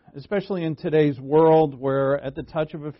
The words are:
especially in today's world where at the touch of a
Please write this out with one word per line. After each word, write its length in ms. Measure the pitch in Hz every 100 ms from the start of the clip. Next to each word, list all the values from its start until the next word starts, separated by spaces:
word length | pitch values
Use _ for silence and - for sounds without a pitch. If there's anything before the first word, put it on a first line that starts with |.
| _
especially 480 | 143 - 202 190 190
in 120 | 160
today's 440 | 156 180 156 147 127
world 600 | 135 151 165 160 156 131
where 400 | 135 135 135 143
at 140 | 139
the 80 | 151
touch 320 | 131 160 156
of 100 | 165
a 100 | 151